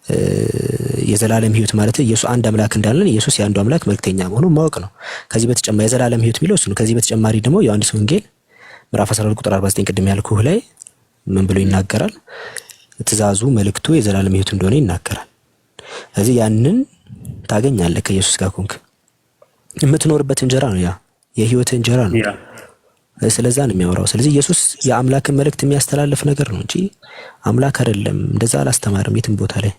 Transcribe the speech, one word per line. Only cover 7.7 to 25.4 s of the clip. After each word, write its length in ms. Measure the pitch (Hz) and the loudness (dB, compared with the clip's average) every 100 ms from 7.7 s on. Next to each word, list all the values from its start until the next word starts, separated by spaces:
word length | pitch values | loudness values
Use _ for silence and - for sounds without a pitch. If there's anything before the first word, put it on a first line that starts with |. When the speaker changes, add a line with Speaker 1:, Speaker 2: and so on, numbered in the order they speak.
| 104 104 | 2 0
Speaker 1:
ወንጌል 340 | 110 107 185 - _ _ _ - - _ | 0 0 0 -4 _ _ _ -20 -20 _
ምዕራፍ 240 | 107 98 | -2 0
አስራ 120 | 107 | 0
ሁለት 160 | 107 107 | 0 -2
ቁጥር 140 | - | 0
አርባ 140 | 95 98 | 0 0
ዘጠኝ 180 | 95 98 | 0 -2
ቅድም 200 | 98 95 | 0 0
ያልኩህ 340 | 101 - 104 | 0 0 0
ላይ 160 | 120 202 - _ - _ _ _ - | 2 2 -2 _ -20 _ _ _ -4
ምን 180 | 95 | 0
ብሎ 120 | 95 98 | 2 2
ይናገራል? 540 | 98 95 95 107 220 - _ - - - - - _ _ | 2 0 0 -2 -2 -6 _ -18 -16 -16 -18 -20 _ _
ትእዛዙ፣ 440 | 113 104 104 98 120 | -4 0 0 0 0
መልእክቱ 360 | 120 101 - - | 0 0 -4 0
የዘላለም 400 | 160 104 98 95 | 2 2 0 2
ህይወት 180 | 95 95 | 0 0
እንደሆነ 220 | 101 92 135 | 0 2 2
ይናገራል። 520 | 123 85 - 101 - _ _ _ _ _ - - - | 2 -2 -6 -10 -10 _ _ _ _ _ -20 -18 -10
ስለዚህ 280 | - 104 | -2 2
ያንን 420 | 123 110 110 123 226 269 _ _ - - - | 2 2 2 2 2 -2 _ _ -20 -16 -16
ታገኛለህ 580 | - 104 131 123 85 85 | -4 0 2 2 0 -2
ከኢየሱስ 340 | - 95 92 - | -2 0 0 -2
ጋር 140 | 95 | -4
ኮንክ። 220 | - 98 - _ _ _ _ _ _ _ _ _ | -4 -8 -8 _ _ _ _ _ _ _ _ _
የምትኖርበት 680 | - 139 156 160 151 139 143 | -2 0 2 2 0 0 0
እንጀራ 240 | 131 131 123 | 2 2 0
ነው፣ 140 | 95 | 0
ያ 100 | 87 90 _ _ _ - | -2 -4 _ _ _ -2
የህይወት 340 | 110 123 123 | 2 2 2
እንጀራ 280 | 123 117 123 | 0 2 2
ነው። 160 | 113 113 | 2 0
Speaker 2:
ያ። 100 | 104 98 - - - _ _ _ _ - | -2 -6 -16 -20 -20 _ _ _ _ -4
Speaker 1:
ስለዛ 400 | - 107 120 123 | -2 2 0 2
ነው 140 | 139 | 0
የሚያወራው። 320 | 95 90 90 95 | 0 0 0 0
ስለዚህ 240 | 104 139 | 2 2
ኢየሱስ 300 | 143 - 180 - - | 4 2 2 0 -2
የአምላክን 520 | 131 117 127 135 - | 0 0 2 0 2
መልእክት 240 | 139 | 0